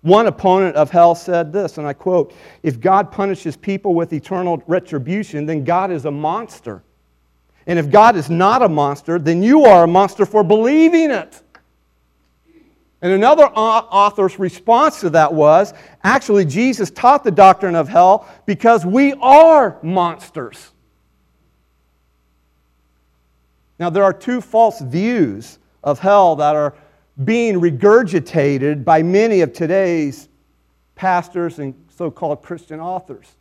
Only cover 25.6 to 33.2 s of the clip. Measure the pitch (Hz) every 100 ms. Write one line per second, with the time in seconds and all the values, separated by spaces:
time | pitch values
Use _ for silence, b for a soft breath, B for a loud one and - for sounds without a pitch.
25.6 | _ _ - 139 190 202 180 151 147 151
26.6 | 147 b b b b - 135 233 233 185
27.6 | 170 131 202 226 208 175 - 165 143 139
28.6 | 139 151 123 160 170 190 226 196 151 -
29.6 | 160 190 185 165 147 131 _ _ _ _
30.6 | _ _ _ _ 185 175 175 180 170 165
31.6 | 139 127 _ _ 170 - 165 147 - 175
32.6 | _ 156 170 185 180 113